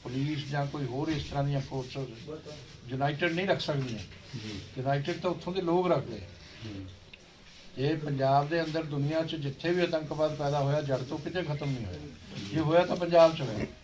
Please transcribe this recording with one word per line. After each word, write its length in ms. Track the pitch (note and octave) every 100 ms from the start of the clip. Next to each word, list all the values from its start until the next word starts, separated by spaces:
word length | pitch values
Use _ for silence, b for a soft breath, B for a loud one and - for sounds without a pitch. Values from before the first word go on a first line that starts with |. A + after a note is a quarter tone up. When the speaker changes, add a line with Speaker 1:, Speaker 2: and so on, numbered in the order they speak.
Speaker 1:
ਪੁਲਿਸ 460 | C3 B2+ C#3+ D3+ -
ਜਾਂ 160 | D3 C#3
ਕੋਈ 200 | D3+ C3
ਹੋਰ 220 | B2+ D#3
ਇਸ 160 | D3
ਤਰ੍ਹਾਂ 200 | - C#3+
ਦੀਆਂ 180 | C#3+ C#3
ਫੋਰਸਸ 360 | - C3+ B2 C#3 B2+ A2+ D3 D#3 D3+ D3 - - A#2+
ਯੂਨਾਈਟਿਡ 440 | C3 C#3+ D3 E3+
ਨਹੀਂ 160 | E3 G3
ਰੱਖ 120 | E3+
ਸਕਦੀਆਂ। 400 | - C#3+ B2+ G#2+ F#2 - - A#2+
Speaker 2:
ਜੀ। 240 | G#2+ G2+ F#2 -
Speaker 1:
ਯੂਨਾਈਟਿਡ 420 | C3 C#3 C#3 E3+
ਤਾਂ 120 | F#3
ਉੱਥੋਂ 220 | E3+ -
ਦੇ 80 | F#3+
ਲੋਕ 260 | E3+ F3 F3+
ਰੱਖਦੇ 300 | D3 - G#2+
ਆ। 40 | F#2+ - - - A2
Speaker 2:
ਹੂੰ। 200 | G2 F#2 - - - - - - - - -
Speaker 1:
ਇਹ 200 | C3+ D#3
ਪੰਜਾਬ 520 | D3+ C3+ C3+ C#3 C#3+
ਦੇ 140 | E3
ਅੰਦਰ 200 | D#3 D#3
ਦੁਨੀਆ 400 | D#3+ C#3+ C#3+ D#3+
'ਚ 120 | D#3+ D#3+
ਜਿੱਥੇ 340 | C#3 C#3 E3
ਵੀ 120 | F3+
ਆਤੰਕਵਾਦ 540 | F3 E3 D3 D#3 D#3 C#3+
ਪੈਦਾ 240 | C#3+ C#3+
ਹੋਇਆ, 220 | C#3 D3
ਜੜ 160 | C#3 B2+
ਤੋਂ 200 | B2+ D#3
ਕਿਤੇ 260 | E3+ F3
ਖਤਮ 260 | D#3+ C#3+ C#3+
ਨਹੀਂ 160 | B2+ G2+
ਹੋਇਆ। 120 | F2
Speaker 2:
ਜੀ। 480 | D3+ - - - G2+
Speaker 1:
ਜੇ 60 | D3
ਹੋਇਆ 260 | D3+ E3 F3+
ਤਾਂ 100 | F3
ਪੰਜਾਬ 400 | E3+ E3+ E3 D#3+
'ਚ 60 |
ਹੋਇਆ। 240 | C3 A2 B2+ -